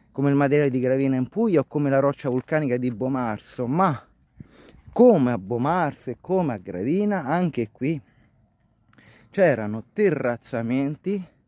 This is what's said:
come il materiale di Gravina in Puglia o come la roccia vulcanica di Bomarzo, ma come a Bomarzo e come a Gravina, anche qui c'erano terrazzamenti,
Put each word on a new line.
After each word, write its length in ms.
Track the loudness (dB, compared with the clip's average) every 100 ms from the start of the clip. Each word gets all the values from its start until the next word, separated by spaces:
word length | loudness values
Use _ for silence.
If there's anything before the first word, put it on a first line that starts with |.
| _
come 200 | -2 0
il 60 | 2
materiale 340 | 2 2 2
di 100 | 0
Gravina 360 | 0 0 0 0
in 120 | -2
Puglia 320 | -2 2 2
o 40 |
come 240 | 0 -2 0
la 120 | 2
roccia 280 | 2 0 -4
vulcanica 480 | -4 -2 -2 -2 -2
di 140 | -2
Bomarzo, 760 | -4 -4 -4 -4 -6 -10 -8 -4
ma 400 | 0 0 -2 -10 _ _ -20 -20 -20 -20 -20 -6
come 400 | 6 6 6 4
a 60 | 0
Bomarzo 720 | -4 -4 0 0 -2 -4 -12
e 60 | -10
come 340 | -4 -2 -2
a 40 | -4
Gravina, 640 | -8 -6 -2 0 0 -2
anche 460 | -2 0 0 -2 -6
qui 300 | -4 -4 -6 -10 _ _ _ _ _ _ _ _ _ -20 -20 _
c'erano 540 | 2 4 4 -2 -6 -8
terrazzamenti, 1300 | 0 0 2 -2 -4 -6 -6 -2 -2 -2 -4 -6 -6 -8 _